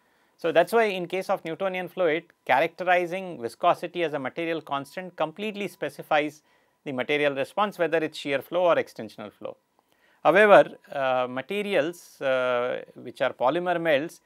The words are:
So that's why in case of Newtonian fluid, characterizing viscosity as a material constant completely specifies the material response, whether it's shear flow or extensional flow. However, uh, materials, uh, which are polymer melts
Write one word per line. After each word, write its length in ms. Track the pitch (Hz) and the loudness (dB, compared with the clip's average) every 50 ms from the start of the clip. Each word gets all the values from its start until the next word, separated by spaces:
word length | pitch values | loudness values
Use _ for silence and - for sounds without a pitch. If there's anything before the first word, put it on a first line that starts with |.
| _ _ _ _ _ _ _ | _ _ _ _ _ _ _
So 140 | _ - 165 | _ -4 2
that's 200 | 147 - - - | 4 4 2 4
why 140 | 226 233 226 | 2 2 2
in 220 | 214 185 185 175 | 0 -2 -4 -6
case 220 | 170 180 190 185 - | -4 -6 -6 -4 -4
of 140 | 196 165 - | -4 -4 -4
Newtonian 460 | 160 160 - 196 190 185 185 180 165 | -8 -6 -6 -6 -6 -4 -6 -8 -8
fluid, 360 | - 185 185 160 151 170 170 _ _ _ _ | -4 -2 0 0 0 -2 -4 _ _ _ _
characterizing 960 | - 127 135 160 170 - - 185 185 180 180 180 170 175 190 190 180 165 131 | 0 2 2 2 0 -2 -4 0 2 2 2 2 -2 -6 -8 -8 -10 -10 -10
viscosity 640 | 117 113 - - - 175 156 - - 165 - 175 170 | -10 -10 -6 0 0 0 0 0 -4 -8 -4 -4 -4
as 100 | 156 147 | -4 -4
a 60 | 143 | -6
material 420 | 135 127 - - 170 165 165 160 | -6 -8 -6 -6 -6 -4 -6 -6
constant 540 | 143 - 143 139 139 - - 185 185 180 - | -6 -6 -6 -6 -6 -8 -12 -14 -14 -12 -6
completely 520 | - 160 160 156 - 208 214 196 202 202 | -6 -6 -6 -6 -8 -10 -8 -8 -8 -10
specifies 720 | 175 - - 160 147 147 - 165 - 160 151 147 151 147 - _ _ _ _ _ _ _ _ _ | -10 -8 -8 -8 -8 -8 -12 -2 0 0 2 2 0 -6 -12 _ _ _ _ _ _ _ _ _
the 80 | 151 | -8
material 420 | 135 127 123 - 151 147 147 143 139 | -6 -4 -2 0 0 2 2 0 0
response, 460 | 135 131 - - - 208 208 - - | -2 -4 -4 -2 -2 -2 -2 -2 -2
whether 180 | 170 156 160 165 | -2 0 0 0
it's 180 | 156 151 151 | -2 -2 -6
shear 240 | - - 147 139 135 | -8 -6 -4 -4 -4
flow 240 | - - 170 175 185 | -4 -4 -2 0 2
or 100 | 170 156 | 4 4
extensional 560 | 139 117 - - - 113 104 - - 107 101 | 2 0 -2 -8 -14 -14 -14 -14 -16 -16 -16
flow. 260 | - _ 104 - - - _ _ _ _ _ _ _ _ _ _ _ _ - | -16 _ -14 -14 -14 -16 _ _ _ _ _ _ _ _ _ _ _ _ 2
However, 540 | 151 160 196 214 208 190 156 - - - - _ - | 4 6 8 8 10 10 10 10 6 0 -14 _ -12
uh, 360 | - 143 135 131 127 127 127 123 | -8 -4 -2 0 0 0 -2 -2
materials, 920 | 127 131 131 - 196 208 208 202 196 165 139 170 170 - - - - - | -6 -8 -8 -8 -8 -6 -4 0 0 0 0 0 -4 -10 -18 -20 -14 -6
uh, 640 | 143 135 131 131 127 127 123 120 123 123 127 - - - - | -2 -2 0 0 0 0 0 -2 -2 -4 -6 -8 -10 -14 -18
which 260 | - 123 127 - - | -18 -16 -16 -4 -2
are 120 | 139 127 - | -2 -2 0
polymer 460 | - 120 127 151 175 175 180 175 170 | 0 0 0 0 0 -2 -2 -2 0
melts 420 | 170 165 151 131 151 170 - - _ | 2 2 2 2 0 -4 -10 -16 _